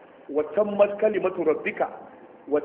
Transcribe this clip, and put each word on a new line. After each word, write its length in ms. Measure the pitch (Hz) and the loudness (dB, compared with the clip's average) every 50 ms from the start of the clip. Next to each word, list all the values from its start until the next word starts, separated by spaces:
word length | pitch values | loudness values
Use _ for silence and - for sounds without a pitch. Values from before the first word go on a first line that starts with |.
| - - - - - - | -20 -20 -20 -20 -14 -4
"Wa 140 | 139 151 151 - - | -2 -2 -2 0 0
tammat 420 | 190 214 208 202 202 202 202 202 202 | 0 0 2 4 4 4 4 4 2
kalimatu 440 | 220 214 214 185 175 185 185 180 165 | 0 0 2 0 -2 -2 -2 0 0
rabbika, 460 | 156 151 156 - 208 208 - 160 - - - - - - - - - - - - | 0 0 0 -2 -6 -4 -2 -4 -4 -4 -10 -18 -20 -20 -20 -20 -20 -20 -20 -4
wa 120 | - 143 147 147 | -2 -2 -2 2